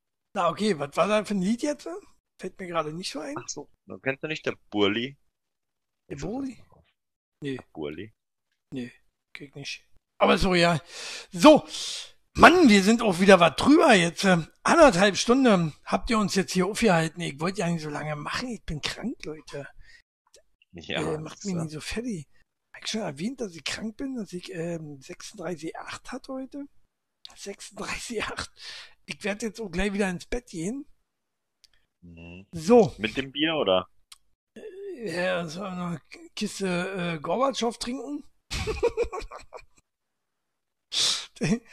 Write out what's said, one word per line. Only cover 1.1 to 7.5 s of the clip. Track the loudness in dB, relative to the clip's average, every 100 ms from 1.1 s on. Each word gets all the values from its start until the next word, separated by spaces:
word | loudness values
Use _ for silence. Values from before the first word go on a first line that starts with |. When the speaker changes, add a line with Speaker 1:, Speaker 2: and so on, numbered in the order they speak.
| 0
Speaker 1:
für | -2
ein | -4
Lied | -2 -2
jetzt? | -4 -6 -10 -14 -16 _ _ _
Fällt | -16 -14
mir | -8
gerade | -4 -4
nicht | -6 -10
so | -10
ein. | -10 -12
Speaker 2:
Ach | -12
so, | -14 -16 _ _ -10
kennst | -8 -6
du | -8
nicht | -8 -8
der | -10 _
Burli? | 0 0 0 -6 -12 _ _ _ _ _ _ _ _ _
Speaker 1:
Der | -12
Speaker 2:
Ist |
das | -10
Speaker 1:
Burli? | -8 -10 -14 -20
Speaker 2:
was? | _ _ _ _ _ _ _
Speaker 1:
Nee. | -10